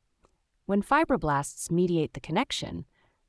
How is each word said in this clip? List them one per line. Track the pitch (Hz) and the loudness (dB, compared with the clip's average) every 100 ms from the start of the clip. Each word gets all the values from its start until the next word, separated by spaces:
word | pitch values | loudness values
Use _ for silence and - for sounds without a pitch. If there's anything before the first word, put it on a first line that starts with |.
| _ _ _ _ _ _ - | _ _ _ _ _ _ -2
When | 302 | 0
fibroblasts | - 285 330 269 156 143 139 - - | 2 2 4 0 2 0 -2 -8 -2
mediate | 170 180 170 147 | 0 2 2 0
the | - | -4
connection, | - 165 269 - - - - _ _ _ | -4 -2 -2 -6 -8 -10 -12 _ _ _